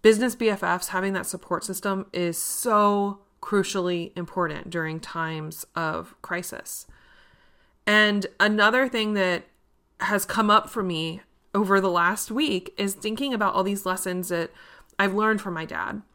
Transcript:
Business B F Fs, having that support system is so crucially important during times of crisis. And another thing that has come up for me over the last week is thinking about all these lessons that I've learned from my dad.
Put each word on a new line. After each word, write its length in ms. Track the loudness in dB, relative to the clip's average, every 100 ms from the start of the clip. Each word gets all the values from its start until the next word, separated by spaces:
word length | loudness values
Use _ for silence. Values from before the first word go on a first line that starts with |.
Business 340 | 8 6 2 0
B 120 | 0
F 140 | 0
Fs, 260 | -2 -2 -2
having 260 | -2 -2
that 120 | -2 -6
support 380 | -10 -6 -6
system 420 | -4 -6 -4 -4 -4
is 260 | -4 -2 -2
so 840 | -6 -4 2 4 4 4 -2 -6 _ _
crucially 680 | -2 0 0 -2 -2 -4 -6 -8
important 540 | -8 -4 -4 -4 -8
during 300 | -6 -6 -6
times 680 | -8 -6 -6 -6 -10 -12 -10
of 400 | -6 -4 -4 -8 -16
crisis. 640 | -8 -8 -8 -12 -12 -14 -16 -20 _ -20 _ _ _ _ _ _ 4
And 400 | 6 6 4 -2 _
another 500 | 2 4 4 4 2
thing 260 | 0 0
that 320 | 0 2 0 -4 _ _ _ _ _
has 260 | -2 -2
come 240 | 0 0 4
up 220 | 4 4
for 140 | -6
me 380 | -4 -2 -4 -8 -16 _ _
over 280 | -2 4 4
the 100 | 4
last 400 | 2 2 0 -4
week 420 | -2 0 -2 -6 -4
is 180 | -4
thinking 400 | -4 -6 -4 -4
about 200 | 0 0
all 100 | 0
these 200 | 0 -2
lessons 440 | -4 -4 -4 -4 -2
that 240 | -4 -4 -10 -20 -20 _ -2
I've 180 | 0
learned 260 | 2 0 0
from 140 | -4
my 100 | -8
dad. 380 | -8 -8 -8 -8 -14